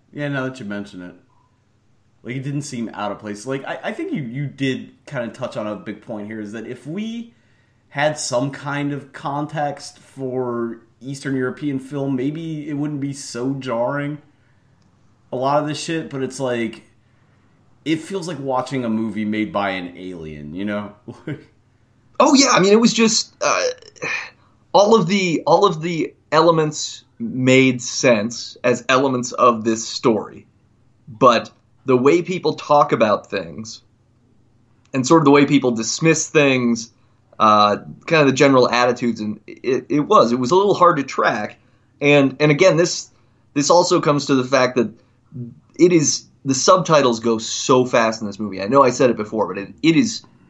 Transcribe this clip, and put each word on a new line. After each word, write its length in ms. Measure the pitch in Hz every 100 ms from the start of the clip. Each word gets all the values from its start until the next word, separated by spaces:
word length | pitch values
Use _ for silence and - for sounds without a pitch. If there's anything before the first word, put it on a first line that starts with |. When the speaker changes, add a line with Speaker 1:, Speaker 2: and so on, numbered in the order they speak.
| _
Speaker 1:
Yeah, 160 | 143 147
now 160 | 139 131
that 140 | 131
you 60 | 104
mention 380 | 101 101 90
it. 100 | 90 87 _ _ _ _ _ _ _ _ _ _
Like, 120 | - 131
it 60 |
didn't 220 | 135 143
seem 260 | 139 123 107 -
out 160 | 104
of 80 | 98
place. 260 | 107 101 131
Like, 180 | 135
I, 160 | - 165
I 100 | 175
think 180 | 214 330
you, 120 | 247
you 240 | 120 131 139
did 460 | - 135 120 104 _ -
kinda 240 | 135 113
touch 260 | - 123 127
on 120 | 104
a 80 | 101
big 260 | 90 101
point 260 | - 107 104
here, 140 | 110
is 100 | 104
that 120 | 110 113
if 220 | 123 143
we 480 | 180 220 233 233 _ _ _ _ _ _
had 280 | 143 151 147
some 320 | - 123 139
kind 420 | - 143 143 143
of 220 | 143 127
context 880 | - 147 143 147 156 143 139 - -
for 800 | _ 131 131 127 123 120 117 117 _ _
Eastern 360 | 127 135 139 135
European 440 | 127 - 147 135
film, 360 | - 143 139 131
maybe 520 | 135 151 160 151 147
it 60 |
wouldn't 280 | 143 147 147
be 120 | 139
so 400 | 135 - 117 131
jarring, 640 | 139 131 117 123 143 143 147 _ _ _ _ _ _ _ _ _ _ _
a 40 | 123
lot 260 | 135 147
of 60 | 147
this 120 | 143
shit, 300 | - 165 -
but 140 | 135
it's 160 | 131 131
like, 460 | 131 120 113 - _ _ _ _ _ _ _ _ _ _ 147
it 120 | 160
feels 300 | - 196 160
like 100 | 135
watching 440 | 135 127 127 135
a 60 | 117
movie 360 | 110 113 101 107
made 280 | 107 104
by 180 | 101 101
an 240 | 95 90 90
alien, 560 | 92 87 78 76 73
you 120 | 87 101
know? 280 | 104 101 - - - -
<laughs> 100 | 143 - _ _ _ _ _ _ -
Speaker 2:
Oh, 140 | 269
yeah, 160 | 269 269
I 80 | 170
mean, 140 | 190
it 80 | 214
was 120 | 233
just, 400 | 226 226 226 - -
uh, 200 | 147 95 90 - - - - - - _ _ _ _
all 200 | 175 208
of 140 | 220 165
the, 340 | 202 180 143 -
all 180 | 170 202
of 160 | 156
the 320 | 165 165 - - -
elements 720 | 151 170 160 151 151 - - _ -
made 640 | 113 127 127 131 131 123
sense 760 | - - 135 113 110 - - -
as 200 | 123 113 -
elements 420 | 131 139 127 120
of 320 | - 123 113
this 240 | 110 113 -
story, 580 | - 127 104 - - - _ _ _ _ _ -
but 420 | 107 127 113 - _ _ _ 131
the 100 | 127
way 260 | 135 175
people 320 | 170 180 151 151
talk 360 | - 147 147
about 380 | 135 110 101 -
things 520 | 98 85 71 110 - _ _ _ _ _ _ _ _ _ _ _
and 140 | 135 127
sort 140 | 165
of 40 | 143
the 60 |
way 140 | 143 143
people 260 | 139 127
dismiss 560 | 113 113 - 160 156 -
things, 640 | 156 143 131 120 117 - _ _ _ _ -
uh, 380 | 107 107 104 104 - - -
kind 160 | 160
of 60 | 139
the 60 |
general 360 | 131 143 131 120
attitudes, 520 | 120 123 120 120 110
and 180 | 107 104 -
it, 380 | - - 127 -
it 100 | 147
was, 320 | 147 208 117
it 60 | 123
was 120 | 127
a 40 | 185
little 200 | 202 170
hard 220 | 175 160
to 60 |
track. 540 | 135 - - 117 107 - _ _ _ -
And, 340 | 143 147 135 131
and 100 | 151
again, 240 | 143 185 160
this, 340 | 175 - - _ _ _ _
this 160 | 143 143
also 320 | 175 175 175
comes 240 | 156 147 139
to 100 | 135
the 80 |
fact 320 | 127 135 123 127
that 160 | 107 - _ _ _ 123 120 - _ -
it 140 | 175
is, 320 | 175 143 - - _ 135
the 80 |
subtitles 640 | 131 - 185 165 156 131 113
go 160 | 117 113
so 480 | 113 - - 127 127
fast 340 | 127 113 113
in 60 | 104
this 120 | 98
movie. 220 | 107 95
I 60 | 101
know 160 | 139
I 60 | 131
said 200 | - 127
it 60 | 107
before, 300 | 107 110 90
but 100 | 95
it, 120 | 98 90
it 120 | 156 160
is 280 | 113 - - _